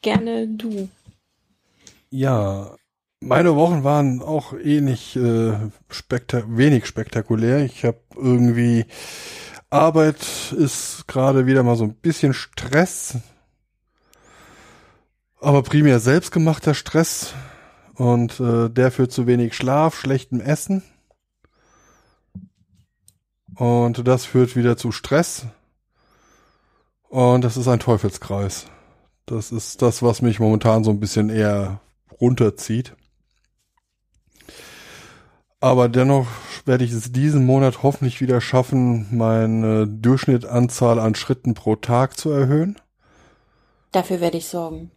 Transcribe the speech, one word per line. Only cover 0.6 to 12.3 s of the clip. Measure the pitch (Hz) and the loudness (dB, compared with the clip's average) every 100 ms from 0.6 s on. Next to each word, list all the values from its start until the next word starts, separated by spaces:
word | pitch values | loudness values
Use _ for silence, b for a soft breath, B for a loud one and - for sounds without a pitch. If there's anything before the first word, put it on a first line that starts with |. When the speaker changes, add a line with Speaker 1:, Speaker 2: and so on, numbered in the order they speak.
| 226 202 190 _ - _ _ _ _ _ _ b b b b | -8 -8 -10 _ -20 _ _ _ _ _ _ b b b b
Speaker 2:
Ja, | 135 135 120 98 98 98 - _ _ _ _ | -4 0 0 -2 -6 -10 -20 _ _ _ _
meine | - 139 175 147 | 0 2 4 4
Wochen | 170 165 | 2 2
waren | 139 147 143 127 | 2 2 2 -2
auch | 135 156 - | -4 -6 -6
eh | 147 151 147 | -8 0 2
nicht, | 139 120 - 131 | 2 -2 -6 -2
äh, | 120 117 113 107 107 - _ | 0 2 0 -2 -6 -10 _
spekta-, | - - 123 - 123 110 | -20 -8 -8 -4 -6 -4
wenig | 113 139 135 - | 2 4 4 0
spektakulär. | - 110 117 104 110 113 139 | -10 -6 -6 -2 -2 0 0
Ich | 139 - 120 | -2 -2 -4
hab | 117 _ - | -4 _ -6
irgendwie, | 131 123 120 120 120 117 113 B B B B B B B _ | 0 4 4 2 2 2 -2 B B B B B B B _
Arbeit | 139 156 160 156 147 - - - | 2 4 4 2 0 -10 -12 -10
ist | - 143 - - - - | -2 -2 -2 -12 -14 -8
gerade | 131 131 135 127 | -2 2 2 4
wieder | 135 | 4
mal | 123 117 | 4 2
so | 107 | -2
ein | - | -2
bisschen | 170 151 147 | -4 0 0